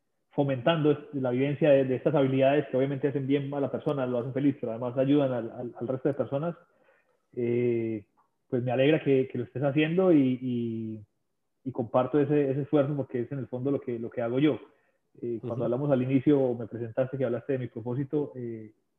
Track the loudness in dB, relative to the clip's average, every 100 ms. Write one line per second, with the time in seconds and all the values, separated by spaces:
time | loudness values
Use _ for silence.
0 | _ _ _ -2 0 0 0 2 2 2
1 | -2 -4 -2 0 0 2 6 6 4 0
2 | 0 2 2 4 4 4 2 0 0 0
3 | -2 -2 0 0 -2 -4 -4 -4 -4 -2
4 | -2 -2 -4 0 0 0 -4 -6 -4 0
5 | 2 2 2 -2 -6 -8 -12 -8 -6 -2
6 | -2 -2 -2 -4 -4 -8 _ _ _ _
7 | _ _ _ -4 -2 0 0 0 -2 -6
8 | -10 _ _ _ _ -2 0 2 4 4
9 | 4 2 2 -4 -8 -4 0 2 2 4
10 | 6 6 4 0 -2 -2 -4 -6 -8 -10
11 | -14 _ _ _ _ _ -8 -6 0 0
12 | 2 2 2 2 0 -2 0 2 2 -2
13 | -4 -6 -6 -8 -8 -6 -4 -4 -4 -8
14 | -6 -4 -2 2 2 2 -6 _ _ _
15 | _ _ -8 -6 -6 -4 -2 -2 0 0
16 | 2 2 4 4 2 -2 -8 -8 -6 -4
17 | -4 -2 -2 -4 -4 -4 -4 -8 -6 -6
18 | -4 -4 -4 -8 -10 -10 -14 _ _